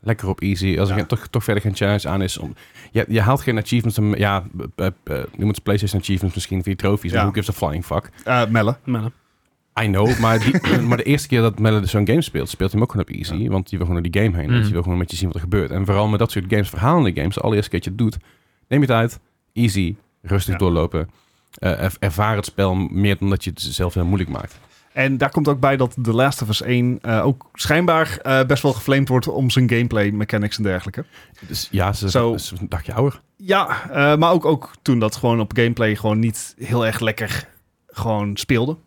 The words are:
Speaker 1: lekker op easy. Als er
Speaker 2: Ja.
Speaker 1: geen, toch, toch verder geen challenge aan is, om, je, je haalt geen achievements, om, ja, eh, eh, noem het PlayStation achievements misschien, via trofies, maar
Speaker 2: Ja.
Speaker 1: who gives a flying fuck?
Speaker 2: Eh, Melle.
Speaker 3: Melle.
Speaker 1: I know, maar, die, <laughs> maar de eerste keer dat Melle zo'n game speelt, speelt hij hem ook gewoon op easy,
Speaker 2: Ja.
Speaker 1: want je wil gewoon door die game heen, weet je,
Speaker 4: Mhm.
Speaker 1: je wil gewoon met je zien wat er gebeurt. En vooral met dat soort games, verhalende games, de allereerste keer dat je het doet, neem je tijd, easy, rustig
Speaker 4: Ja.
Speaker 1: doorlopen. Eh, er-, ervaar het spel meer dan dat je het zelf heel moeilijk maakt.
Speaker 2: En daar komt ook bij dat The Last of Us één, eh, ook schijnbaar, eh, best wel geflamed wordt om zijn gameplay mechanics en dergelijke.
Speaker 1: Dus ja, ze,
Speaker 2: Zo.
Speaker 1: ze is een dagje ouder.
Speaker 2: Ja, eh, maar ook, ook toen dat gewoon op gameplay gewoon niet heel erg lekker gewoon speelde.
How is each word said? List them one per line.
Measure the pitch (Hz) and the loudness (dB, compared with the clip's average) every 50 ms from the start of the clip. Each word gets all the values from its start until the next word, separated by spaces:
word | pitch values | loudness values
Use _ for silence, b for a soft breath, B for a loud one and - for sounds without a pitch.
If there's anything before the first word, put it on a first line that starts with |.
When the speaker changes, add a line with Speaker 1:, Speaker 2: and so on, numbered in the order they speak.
Speaker 1:
lekker | - 101 113 - - 95 | -2 -2 -4 -2 -2 -4
op | 92 - | -4 -2
easy. | - 101 98 90 95 95 85 78 | -2 -2 -2 0 0 0 2 2
Als | 98 98 | 0 0
er | 98 | 0
Speaker 2:
Ja. | 98 | -2
Speaker 1:
geen, | - - | 0 -2
toch, | - 107 - | -4 -4 -4
toch | - - 120 - | -4 -4 -4 -2
verder | - 107 101 | 0 -2 0
geen | - 107 95 | 0 -2 -2
challenge | - 104 98 104 101 - 71 | 0 0 0 0 0 -2 -2
aan | 80 98 | -2 -2
is, | 95 90 - - | -2 -2 -4 -6
om, | 80 - - B B B B B B B | -10 -10 -12 B B B B B B B
je, | _ 113 104 - | _ -2 -2 2
je | 107 113 | 2 2
haalt | 101 113 131 135 | 4 4 2 2
geen | - - 120 107 | 0 0 -2 -2
achievements, | 104 - - 120 107 117 107 - | 0 0 0 0 0 0 0 2
om, | 107 104 104 | 2 2 2
ja, | - 101 101 101 98 90 107 - 90 - - - | 2 0 0 0 -2 -4 -6 -12 -12 -12 -12 -6
eh, | - 92 | -2 -2
eh, | 95 95 _ _ - 71 65 65 - - | -2 -2 _ _ -8 -6 -6 -6 -8 -6
noem | - 98 107 | -4 -2 -2
het | 104 - | -2 -2
PlayStation | _ - 101 104 104 98 - 98 | _ 0 0 0 0 0 -2 -2
achievements | - - 98 90 101 95 - | -2 0 -2 0 0 -2 -2
misschien, | 98 - - 98 95 | -4 -6 -4 -4 -4
via | 87 98 98 | -2 -2 -4
trofies, | - - 98 101 104 - - | -2 0 0 0 0 -2 -2
maar | 107 113 | 0 0
Speaker 2:
Ja. | 104 101 | 0 2
Speaker 1:
who | 95 107 | 0 -2
gives | 95 - 98 - | -4 -4 -4 -4
a | - | -2
flying | 80 73 78 87 | -4 -2 -4 -6
fuck? | - - - - - _ - - | -4 -6 -6 -6 -6 _ -12 -2
Speaker 2:
Eh, | 113 123 123 117 | 0 2 2 2
Melle. | 107 113 113 107 107 131 - _ | 2 2 2 2 2 -2 -4 _
Speaker 3:
Melle. | - 127 113 107 117 - _ _ _ _ _ _ _ _ _ _ _ _ 107 | -4 -4 -2 -4 -6 -8 _ _ _ _ _ _ _ _ _ _ _ _ -2
Speaker 1:
I | 113 | 0
know, | 104 98 95 104 117 123 113 | 2 4 4 4 4 2 2
maar, | 117 113 113 113 | 4 4 4 4
die, | 104 117 277 185 - - - 123 | 2 2 2 2 2 2 2 2
<laughs> | 117 117 | 2 2
maar | 120 | 0
de | 120 | 0
eerste | - - 143 143 - - | 2 0 0 0 0 0
keer | 131 120 | 2 2
dat | 113 113 98 - | 2 2 2 2
Melle | 107 113 107 107 98 | 2 4 4 2 0
zo'n | 90 - 107 104 | 2 2 2 2
game | - 120 165 | 4 4 2
speelt, | 160 - - - 67 - | 2 0 -2 -4 -4 -4
speelt | - - 92 92 | -2 -2 -2 0
hij | - 104 | 2 0
hem | 113 - | 0 0
ook | - | 0
gewoon | 104 90 - | -4 -4 -4
op | - - | -6 -8
easy, | - - 80 82 113 | -6 -6 -4 -2 -2
Speaker 2:
Ja. | 117 | 0
Speaker 1:
want | 101 95 95 - | 0 -2 -2 -4
je | - | -4
wil | 90 87 | -4 -2
gewoon | 82 90 85 | 0 0 0
door | 85 87 | -2 0
die | 80 101 | 0 2
game | 107 110 87 | 2 2 0
heen, | 82 76 | 0 0
weet | - 120 | 0 2
je, | 120 | 2
Speaker 4:
Mhm. | 107 | 2
Speaker 1:
je | 104 | 2
wil | 104 85 | 0 0
gewoon | 85 92 90 87 | 0 0 0 -2
met | 90 85 | -2 -4
je | - | -4
zien | 82 95 | -4 -4
wat | 90 80 | -4 -4
er | - | -4
gebeurt. | 82 90 104 101 85 64 | -4 -2 0 0 0 0
En | 67 92 98 | -2 -2 0
vooral | 95 98 98 107 107 | 2 2 2 2 2
met | 107 98 | 2 2
dat | 113 113 | 0 0
soort | - 104 90 92 | 0 -4 -2 0
games, | 110 104 101 - | 0 0 0 -2
verhalende | - 78 95 131 165 175 143 98 82 | -2 -2 0 2 4 4 2 2 0
games, | - 71 87 104 | 0 -2 -2 -2
de | - | -2
allereerste | - 110 110 104 104 - | -2 0 0 0 0 0
keer | - 87 | -4 -4
dat | - - 95 110 | -4 -4 -2 0
je | 120 | -2
het | 107 | -2
doet, | - - b b b b b b b b b b | -2 -4 b b b b b b b b b b
neem | 123 143 | 2 2
je | 147 | 2
tijd, | 127 123 113 113 117 - - _ _ _ _ _ _ | 4 2 2 2 0 -4 -10 _ _ _ _ _ _
easy, | _ 110 120 113 95 98 92 82 101 - _ _ _ _ | _ 0 2 2 2 2 -2 -2 -4 -8 _ _ _ _
rustig | - 85 98 98 92 - | -4 -2 -2 0 0 -2
Speaker 4:
Ja. | 92 - | -2 0
Speaker 1:
doorlopen. | 98 90 87 85 80 85 - 82 78 - b b b b b b b b b - | 2 2 2 2 0 0 -2 -4 -4 -6 b b b b b b b b b -4
Eh, | - 95 82 - | -2 -2 0 0
er-, | - 92 - - | -2 -4 -4 -2
ervaar | - 95 76 87 104 107 110 | -4 -4 0 0 0 0 0
het | 101 101 | -2 -4
spel | - - - 98 95 92 | -6 -2 0 0 0 2
meer | 95 95 - - 92 101 101 98 - | 0 -2 -2 0 0 2 2 2 0
dan | 98 98 | 0 0
dat | 98 - - | 0 0 -2
je | 95 | -8
het | 78 - | -10 -8
zelf | - - 65 - 90 87 - | -10 -8 -4 -2 -2 -2 0
heel | 92 85 | 0 0
moeilijk | 85 98 95 90 76 | 0 0 0 -2 -4
maakt. | 71 - 95 - - - - b b b b b | -6 -10 -10 -12 -16 -20 -20 b b b b b
Speaker 2:
En | _ 131 131 135 135 123 | _ -2 0 0 2 0
daar | 139 135 | 0 0
komt | - 170 151 147 | 2 2 2 2
ook | 143 131 | 2 2
bij | 127 139 139 | 2 2 2
dat | 135 131 120 - - | 2 0 -2 -2 -4
The | 123 117 | -2 0
Last | 110 117 131 139 139 - | 2 4 2 2 2 -2
of | 123 107 | -2 -2
Us | 107 - | -2 -2
één, | - - 123 123 123 123 123 - | 0 0 0 2 2 0 0 -2
eh, | - 117 113 107 87 | -2 -2 0 2 2
ook | 135 131 131 - _ | 2 0 0 -6 _
schijnbaar, | _ - - - - 165 180 175 165 160 160 - - - | _ -8 -2 0 2 2 4 2 2 2 2 0 -4 -8
eh, | - 135 135 131 135 | -2 2 2 2 4
best | 127 143 127 | 2 0 2
wel | - 143 | 2 0
geflamed | 127 - - - 135 139 139 131 | 0 0 0 2 2 2 2 2
wordt | 127 127 120 - | 2 0 0 0
om | - - 131 123 | -2 0 0 2
zijn | - 135 127 113 | 4 4 4 4
gameplay | 117 117 120 113 - 107 101 101 | 4 2 2 0 2 2 0 2
mechanics | 104 104 107 - - 107 104 104 - | 0 -2 -2 -2 -2 -2 -2 -2 -4
en | - | -2
dergelijke. | 107 101 92 90 - 101 95 - - B B B B B B B B | -2 -2 -2 -2 -4 -8 -10 -10 -12 B B B B B B B B
Speaker 1:
Dus | - - - - - | -10 -10 -10 -8 -4
ja, | - 95 92 98 | -2 0 0 0
ze, | 107 - 101 95 | 0 -2 -2 0
Speaker 2:
Zo. | 90 131 120 117 113 | 0 2 2 2 0
Speaker 1:
ze | - - - 95 | -2 -6 -10 -10
is | 87 | -10
een | - - | -8 -6
dagje | - 82 - - - | -6 -8 -8 -6 -2
ouder. | 113 135 143 - - _ _ _ | 0 0 0 -2 -6 _ _ _
Speaker 2:
Ja, | _ 196 185 190 196 180 - - - - - | _ -2 0 0 0 2 0 -4 -6 -6 -6
eh, | 131 143 143 147 147 | -2 2 4 4 4
maar | 151 165 170 | 4 4 4
ook, | 175 175 - | 4 4 4
ook | 151 156 120 - - - _ | 2 0 0 -2 -14 -20 _
toen | _ - 131 120 | _ 0 2 2
dat | 110 110 - | 2 0 -2
gewoon | - - 120 117 113 | 0 0 2 2 2
op | 110 104 - | 0 -2 0
gameplay | - 117 117 120 120 117 107 107 | 0 2 2 2 0 0 0 0
gewoon | 104 - 110 107 110 | 0 0 0 2 2
niet | 117 117 107 - - - - _ | 2 0 -2 -4 -12 -14 -14 _
heel | 120 107 113 120 117 | -6 -2 -2 0 0
erg | 113 110 - | 0 -2 -2
lekker | 117 110 107 - 113 101 - - - - _ _ _ _ _ _ _ | -2 -4 -2 -4 -6 -6 -6 -8 -8 -12 _ _ _ _ _ _ _
gewoon | _ - - - 117 110 104 104 101 101 | _ -10 -6 -4 -2 -2 -2 -2 -4 -4
speelde. | - - - 135 113 120 135 156 - _ | -6 -2 0 0 2 2 0 -4 -8 _